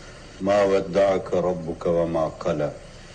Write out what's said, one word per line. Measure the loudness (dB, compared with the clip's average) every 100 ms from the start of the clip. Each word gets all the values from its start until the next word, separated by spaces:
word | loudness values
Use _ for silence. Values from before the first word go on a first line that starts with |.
| -18 -18 -18 -4
"مَا | 2 4
وَدَّعَكَ | 4 2 2 4 4 2 0
رَبُّكَ | 0 0 -2 -6 -4
وَمَا | 0 2 2 0 -2 -2
قَلَى." | -4 -2 -4 -6 -16 -18 -18